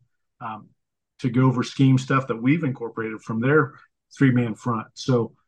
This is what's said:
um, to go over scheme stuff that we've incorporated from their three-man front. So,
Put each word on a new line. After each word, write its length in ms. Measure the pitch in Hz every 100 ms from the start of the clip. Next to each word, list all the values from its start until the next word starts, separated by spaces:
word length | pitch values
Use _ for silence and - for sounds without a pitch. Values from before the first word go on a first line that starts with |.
| _ _ _ _
um, 280 | 117 107 - _ _ _ _ _
to 100 | 131
go 140 | 117
over 200 | 131 123
scheme 340 | 117 - 135 131
stuff 300 | - 135 -
that 140 | 113
we've 220 | 123 165
incorporated 580 | 151 127 117 113 110 110
from 200 | - 110
their 320 | 123 151 135 - _ _ _ -
three-man 380 | 139 123 117 104
front. 320 | 127 113 107 -
So, 380 | - 123 110 _